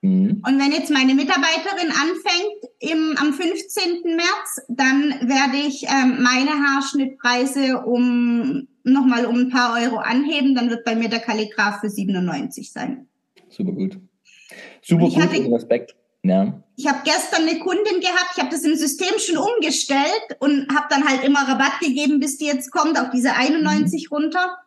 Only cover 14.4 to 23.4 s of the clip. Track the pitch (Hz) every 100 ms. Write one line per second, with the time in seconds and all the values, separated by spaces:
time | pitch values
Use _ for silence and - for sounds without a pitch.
14.4 | _ - - - - 170 131 156 170 -
15.4 | 117 120 - 117 - _ _ _ 95 95
16.4 | 101 - _ - 302 - - 320 - 370
17.4 | 320 339 370 359 427 359 359 359 359 359
18.4 | 262 302 302 294 285 - 370 427 - 320
19.4 | 403 480 311 - - 277 294 427 415 -
20.4 | 277 277 269 277 294 277 294 262 269 285
21.4 | 262 247 294 - 330 254 269 294 285 -
22.4 | 302 277 - 349 302 277 262 254 254 -